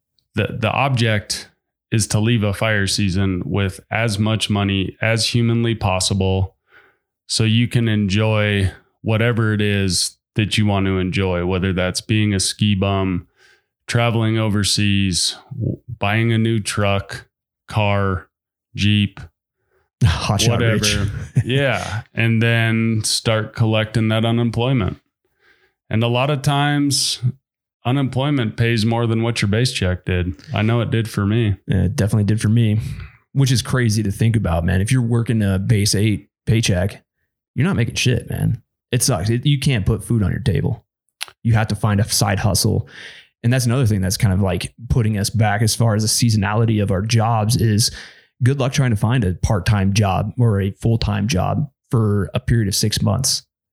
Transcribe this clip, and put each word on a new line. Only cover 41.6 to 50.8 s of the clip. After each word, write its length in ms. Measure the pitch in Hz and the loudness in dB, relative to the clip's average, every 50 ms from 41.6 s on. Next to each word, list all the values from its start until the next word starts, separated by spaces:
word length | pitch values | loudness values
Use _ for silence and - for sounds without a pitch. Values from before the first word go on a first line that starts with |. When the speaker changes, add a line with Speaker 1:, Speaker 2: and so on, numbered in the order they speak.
| 110 107 | 2 0
Speaker 2:
to 80 | 107 | -2
find 240 | - - 110 104 98 | -2 0 0 2 2
a 40 | 101 | 0
side 340 | - - - 110 104 101 98 | 0 0 0 0 0 0 0
hustle. 480 | - 101 90 92 - 104 98 95 - - - - - - - - - _ _ _ - | 0 0 0 2 2 0 0 0 -2 -6 -10 -20 -20 -20 -20 -20 -20 _ _ _ 0
And 80 | 117 | 0
that's 140 | 123 131 120 | 2 2 2
another 200 | 120 113 135 135 107 | 2 2 2 2 2
thing 140 | 107 98 | 2 2
that's 160 | 92 92 92 - | 0 0 0 0
kind 160 | - 101 92 | 0 2 2
of, 80 | 95 | 2
like, 320 | 101 95 87 90 - - - - 117 120 | 2 0 0 -2 -4 -8 -10 -12 -6 -2
putting 280 | - 135 110 107 110 104 | 0 0 2 0 0 -2
us 120 | 101 - | -2 -2
back 320 | - 107 113 107 101 107 | 0 0 2 2 2 2
as 140 | 117 107 - | 0 0 0
far 200 | - 117 117 107 | 2 2 2 2
as 80 | 107 110 | 0 0
the 40 | 107 | -2
seasonality 720 | - - - 120 107 107 98 101 104 113 117 113 113 104 101 | 0 0 2 2 2 2 2 0 2 2 2 2 2 2 0
of 80 | 95 | 0
our 100 | 101 90 | 0 0
jobs 540 | 101 113 120 113 107 113 120 110 107 104 123 | 0 0 0 2 2 2 2 2 2 2 2
is 340 | - - 113 107 101 104 - - - - - - - _ _ _ - 127 | 2 2 2 2 2 0 0 -4 -8 -14 -20 -20 -20 _ _ _ -2 0
good 160 | 127 139 143 | 0 2 2
luck 140 | 127 131 131 | 0 0 0
trying 160 | - 135 123 | 0 0 0
to 40 | 113 101 | 0 0
find 260 | - 107 120 135 110 | 0 0 2 2 0
a 100 | 95 90 | 0 0
part-time 580 | - - - 113 98 85 - 107 101 95 95 101 | 0 0 0 0 0 -2 -2 -2 0 0 2 2
job 400 | 110 104 98 92 92 98 107 - - | 2 2 2 2 0 -2 -2 0 0
or 220 | 120 117 104 98 | 2 2 2 2
a 100 | 98 101 | 0 -2
full-time 560 | 98 - | -4 -2